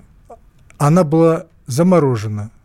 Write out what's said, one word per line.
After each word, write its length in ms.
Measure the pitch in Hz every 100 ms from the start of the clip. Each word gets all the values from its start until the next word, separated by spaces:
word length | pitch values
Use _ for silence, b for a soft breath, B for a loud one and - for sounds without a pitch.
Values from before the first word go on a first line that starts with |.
| _ _ _ - _ _ _ -
она 260 | 143 170
была 440 | 160 160 165 160 - _ -
заморожена, 840 | 127 175 175 139 117 107 104 107 _